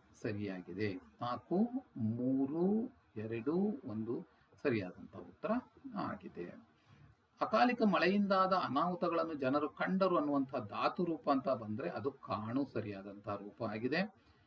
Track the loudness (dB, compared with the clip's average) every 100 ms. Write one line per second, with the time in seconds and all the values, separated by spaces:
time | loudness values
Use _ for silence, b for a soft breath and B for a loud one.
0 | -10 -8 -4 -2 -4 -6 -8 -2 -2 -2
1 | -10 -8 -6 -4 0 2 2 0 -8 -4
2 | -2 0 2 2 2 2 2 2 0 -8
3 | _ -10 -6 -4 0 2 2 0 -4 -4
4 | -4 -4 -8 b b -4 0 0 -2 -8
5 | -16 -14 -16 -6 -2 -2 -4 -14 -10 -6
6 | -4 -6 -10 -10 -10 -12 -20 _ b b
7 | b b _ -6 0 4 4 4 4 6
8 | 6 4 4 4 4 2 2 2 2 0
9 | 0 0 0 0 2 2 0 -2 0 4
10 | 4 4 2 2 0 -4 -6 -2 0 0
11 | 0 0 2 2 2 -2 -2 -4 -4 -4
12 | -4 -6 -6 -4 -2 -2 -2 -4 -6 -6
13 | -10 -10 -6 -6 -8 -6 -4 -2 0 0
14 | -2 -6 b b